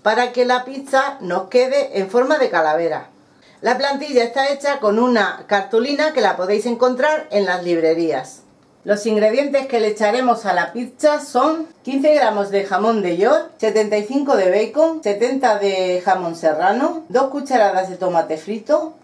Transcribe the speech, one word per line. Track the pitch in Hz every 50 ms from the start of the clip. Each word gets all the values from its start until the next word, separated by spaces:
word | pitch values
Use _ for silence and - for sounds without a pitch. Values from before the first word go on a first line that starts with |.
para | - 208 220 233 247 233
que | - 247 247
la | 247 247 247 247
pizza | 262 269 262 277 - 269 269 269 277 277 -
nos | 202 175 175 190 190 -
quede | - 247 254 262 277 285 - - - 196
en | 190 190
forma | 233 240 254 277 - 302
de | 254 -
calavera. | 165 170 160 156 156 165 170 160 151 127 - - _ _ _ _ _ _ _ _ _ -
La | - 220 254
plantilla | 254 277 285 285 277 302 294 262 240 233
está | 233 - 269 269 285
hecha | 277 277 285 285 277 269
con | 220 208 208 226
una | 247 254 240 220 196 180 165 - -
cartulina | - 208 196 190 196 233 226 240 285 285 294 302 311
que | 311 262
la | 220 190 180
podéis | 175 180 185 208 214 208
encontrar | 240 233 226 247 254 247 247 277 302 311 311 311 -
en | 196 208 202
las | 180 180 180
librerías. | 175 175 170 165 160 160 165 165 170 160 143 127 - - - - - _ _ _ _ _ _ _ -
Los | 185 208 202 -
ingredientes | 226 214 208 214 220 226 269 285 277 277 277 269
que | - 240 226
le | 214 208
echaremos | 208 - 220 208 226 254 254 240 240 233 -
a | 196
la | 175 175 175 -
pizza | - 233 247 - - - - 302 294 294
son | 285 - - 247 269 311 320 330 311 - - _
quince | - 247 269 269 277 302 302
gramos | 285 247 220 208 202 202 196
de | 196 196 196
jamón | - 190 185 214 226 226 214
de | 185 175 170
york, | 175 202 247 302 311 - - - -
setenta | 220 220 202 220 214 208 214
y | 208 208
cinco | - 262 285 285 277 262
de | 202 185 185
bacon, | 185 208 226 220 - 294 320 330 320 311
setenta | - 208 202 208 233 262 269 269 269 233 208 208
de | 202 196 190 185 185 185 180 180 -
jamón | 196 185 185 175 165 165
serrano, | - 165 156 151 156 175 190 214 247 294 339 339 320 - -
dos | 185 254 277 269
cucharadas | 277 285 277 - 262 240 208 196 185 185 185 180
de | 180
tomate | 175 185 180 175 165 160 - 156
frito, | 156 - 196 220 220 - - 302 311 320 320 - -